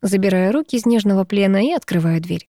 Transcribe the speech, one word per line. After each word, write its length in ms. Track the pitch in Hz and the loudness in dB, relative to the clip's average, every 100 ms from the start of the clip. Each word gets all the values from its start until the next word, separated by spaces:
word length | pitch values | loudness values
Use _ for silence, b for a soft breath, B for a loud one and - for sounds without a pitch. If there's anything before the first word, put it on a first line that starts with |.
Забираю 500 | 208 190 196 185 185 | -2 0 0 2 0
руки 240 | 254 311 247 | 0 -2 -2
из 100 | 226 | 0
нежного 380 | 233 208 196 | 2 2 0
плена 400 | 185 202 196 196 | 0 0 2 2
и 80 | 240 | 0
открываю 480 | 330 - 180 165 165 | -2 -2 -2 0 -2
дверь. 260 | 170 175 - | -2 -8 -10